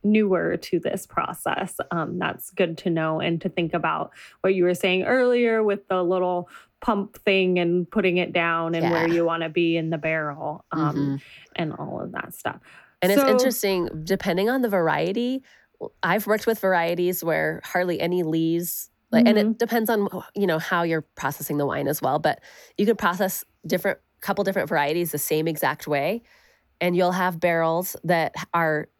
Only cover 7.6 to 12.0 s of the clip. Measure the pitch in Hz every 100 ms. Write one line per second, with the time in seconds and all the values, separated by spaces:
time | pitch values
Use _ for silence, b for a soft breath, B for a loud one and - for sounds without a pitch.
7.6 | 170 180 170 214 190 180 175 180 170 165
8.6 | 165 165 170 165 165 170 170 165 160 160
9.6 | 170 165 160 160 160 160 151 143 151 165
10.6 | _ 160 147 147 143 139 B B B -
11.6 | 160 - 160 -